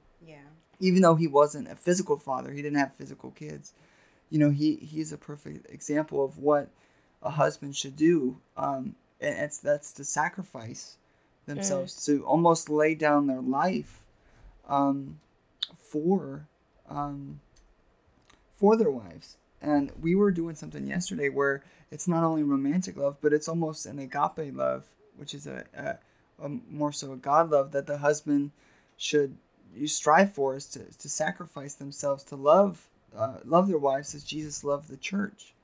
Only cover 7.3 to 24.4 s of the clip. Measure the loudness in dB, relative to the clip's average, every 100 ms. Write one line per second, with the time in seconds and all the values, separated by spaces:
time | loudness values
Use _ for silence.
7.3 | 0 0 0 -8 -10 -8 2 4 4 2
8.3 | -4 _ -6 -4 -4 -8 -14 _ _ -6
9.3 | -4 -6 -4 0 -2 -4 -10 -6 -2 -2
10.3 | -4 -12 -12 -12 -14 -16 -20 _ _ _
11.3 | _ -12 -6 -2 -4 -4 -4 0 0 2
12.3 | 4 6 4 2 2 2 2 4 4 2
13.3 | 0 0 0 0 -2 -6 -16 _ _ _
14.3 | _ -20 -20 -2 0 2 0 -6 -16 _
15.3 | _ _ _ -12 -12 -8 -2 2 2 0
16.3 | -10 -14 _ _ _ -10 -6 -6 -8 -12
17.3 | -16 _ _ _ _ _ _ _ _ _
18.3 | _ _ 2 4 6 4 -2 -6 -18 -20
19.3 | -20 _ _ 0 0 0 -2 0 4 4
20.3 | 2 -4 -8 -12 -10 -6 -4 -4 -2 0
21.3 | 2 2 0 -6 _ _ -6 0 2 2
22.3 | 2 2 2 2 0 -2 -2 -4 0 2
23.3 | 2 2 -2 -2 -4 -8 -10 -6 -2 -2
24.3 | -2